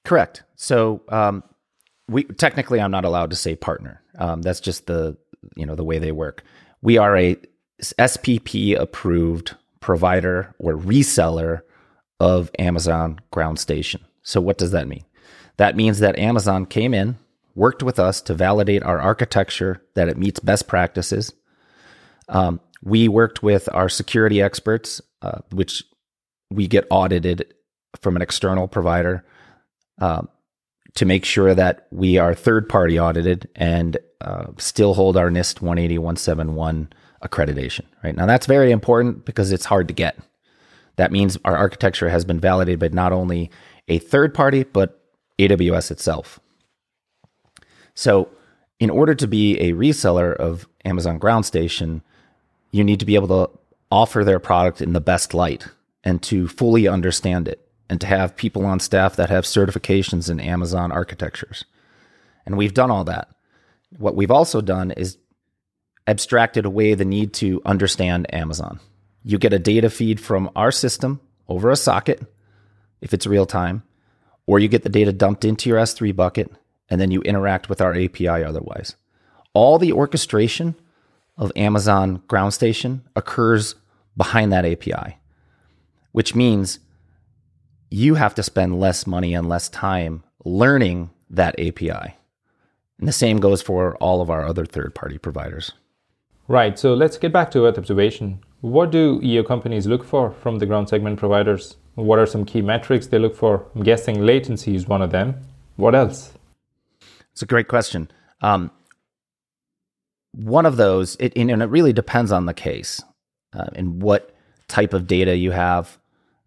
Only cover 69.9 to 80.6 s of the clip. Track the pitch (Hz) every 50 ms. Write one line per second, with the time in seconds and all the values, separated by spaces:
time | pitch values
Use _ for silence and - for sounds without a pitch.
69.9 | - - 117 110 107 104 - - 110 95 95 - - - 107 123 131 - - 123
70.9 | - - - 131 143 139 _ _ _ _ _ - 90 90 101 120 135 139 - 139
71.9 | 85 98 - - 135 - - - _ _ _ _ _ _ _ _ _ _ _ _
72.9 | _ _ - - - 92 - 101 101 98 95 - - 92 90 85 92 107 - _
73.9 | _ _ _ _ _ _ _ _ _ _ - - 101 101 104 107 98 - - 110
74.9 | 101 104 107 101 95 95 101 98 104 - - 110 110 - - 123 113 110 113 113
75.9 | - - 117 104 95 95 95 90 - - 104 - - _ _ _ _ _ _ -
76.9 | 92 90 95 92 92 95 - - 104 98 98 98 95 92 - - 95 - 92 90
77.9 | 85 90 90 90 - - 87 85 85 82 80 76 78 78 - - - - - -
78.9 | - _ _ _ _ _ _ _ _ _ _ _ - - 117 135 151 165 180 165
79.9 | - - 143 143 - - - - - 104 110 117 - -